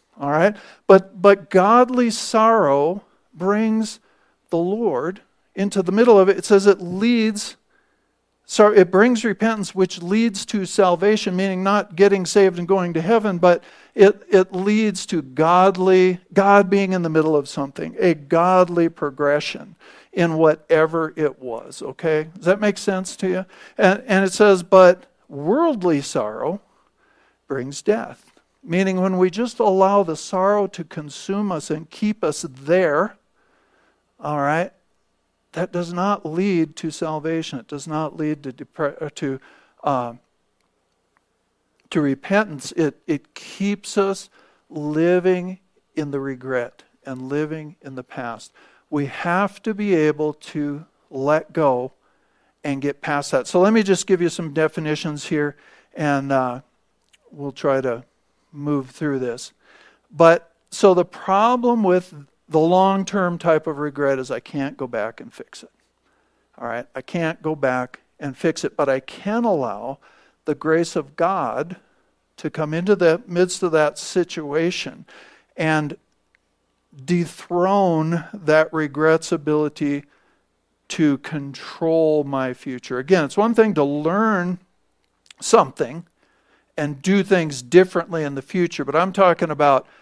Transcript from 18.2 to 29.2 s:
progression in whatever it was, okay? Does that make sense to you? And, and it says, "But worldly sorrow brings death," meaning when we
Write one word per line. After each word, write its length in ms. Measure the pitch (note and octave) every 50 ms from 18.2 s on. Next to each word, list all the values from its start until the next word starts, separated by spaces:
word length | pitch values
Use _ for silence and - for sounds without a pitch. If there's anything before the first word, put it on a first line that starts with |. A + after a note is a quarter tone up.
| C#3+ C#3 E3+ E3 F3 F#3 F#3 F#3 F3+ E3+ F3 E3+ E3+ E3
progression 840 | E3 - D#3+ C#3+ C3+ C3 D3 C#3+ D3 D3 - - - - - G3 - _ - - - - _ _
in 220 | - G3 E3+ E3+ D#3+
whatever 800 | D#3 E3 D#3 D#3 - _ - E3 D#3 D#3+ D#3 E3 E3 D#3+ D#3 -
it 240 | E3 D#3 C#3 - -
was, 400 | B2+ B2 A2+ A2+ - - - -
okay? 460 | - - C3+ - - D#3+ D#3 D3+ D#3 D#3+ -
Does 80 | - D#3+
that 160 | F3 G3 G#3
make 180 | G#3+ G#3 G3+ -
sense 380 | - G#3 F#3+ F#3 F#3+ - -
to 120 | - G3+ F#3
you? 180 | F3+ F#3 F#3+ - - - - - _
And, 240 | - A3 F#3 G3 G#3+ -
and 180 | - G3 F#3+ G3
it 80 | F#3
says, 300 | F#3 - G#3 G#3 G3 F#3
"But 440 | E3+ - G3 F#3 F#3 F3 F#3 - - _ _ _ _ _
worldly 760 | D3+ C#3 D3 D#3+ A3 D4+ E4+ E4 C#4 G#3 F3 F3 D#3 C#3+
sorrow 580 | C3+ - - C#3 G#2+ G#2+ G#2+ - A#2+ D3+ F#3 G#3 - _ _ _ _ _ _ _ _ _ _ _ _ _ _ _ _ _
brings 320 | C3+ C3+ B2 C3+ C#3+ -
death," 580 | - G#3 G#3 A3+ - - B2+ - _ _ _ _ _ _ _ _
meaning 380 | - - E3+ F#3 G3 F#3+ F#3 F#3
when 160 | F#3 F#3+ F#3
we 140 | F3+